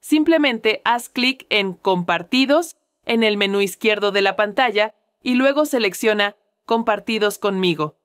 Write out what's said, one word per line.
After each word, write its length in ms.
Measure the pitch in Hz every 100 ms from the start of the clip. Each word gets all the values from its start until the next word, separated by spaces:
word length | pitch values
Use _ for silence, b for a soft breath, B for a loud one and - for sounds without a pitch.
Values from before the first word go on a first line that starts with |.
simplemente 800 | - 302 311 320 294 226 220 214
haz 240 | - 240 -
clic 380 | - 247 262 -
en 240 | 214 196
Compartidos 1000 | 180 - 185 175 170 175 254 262 294 349 - _ _
en 180 | - 233
el 140 | 220 208
menú 240 | 196 202
izquierdo 520 | 196 - 226 208 202
de 100 | 196
la 120 | 196 190
pantalla 580 | 208 202 254 208 214 - _ _
y 120 | -
luego 320 | 247 269 277 302
selecciona 720 | 262 208 180 220 208 202 208 _ _
Compartidos 760 | - 226 233 208 196 226 208 202
conmigo. 600 | 208 196 185 156 151 _